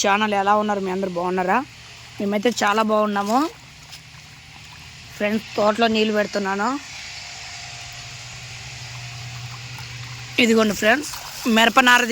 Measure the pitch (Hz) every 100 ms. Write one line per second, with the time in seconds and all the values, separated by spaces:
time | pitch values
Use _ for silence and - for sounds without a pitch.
0 | 208 196 214 202 196 214 214 202 190 185
1 | 196 170 180 185 180 226 294 - - -
2 | - - 202 208 240 226 208 208 220 214
3 | 208 202 202 247 330 - - - - -
4 | - - - - - - - - - -
5 | - - 208 220 - - 208 214 233 220
6 | 214 208 202 202 196 196 220 277 - -
7 | - - - - - - - - - -
8 | - - - - - - - - - -
9 | - - - - - - - - - -
10 | - - - - 233 226 214 190 214 262
11 | - - - - 254 220 226 262 254 240
12 | 240